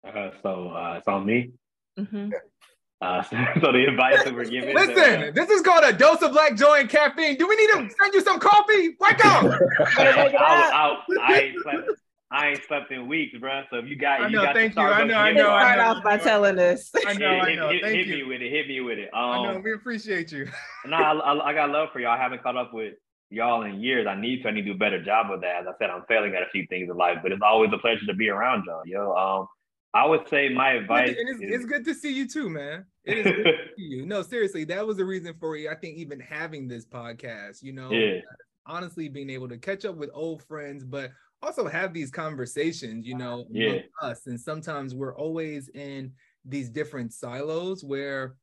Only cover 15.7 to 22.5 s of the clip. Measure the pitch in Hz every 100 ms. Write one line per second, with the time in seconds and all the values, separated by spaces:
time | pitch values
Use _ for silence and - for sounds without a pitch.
15.7 | 247 226 220 202 208 233 214 202 185 180
16.7 | 180 - - 202 202 196 185 185 165 156
17.7 | 175 214 175 185 147 131 127 123 151 139
18.7 | 135 123 107 98 113 123 123 120 185 202
19.7 | 214 247 226 220 185 165 147 131 - -
20.7 | - 135 160 156 156 143 147 143 151 143
21.7 | 147 156 131 120 120 127 123 127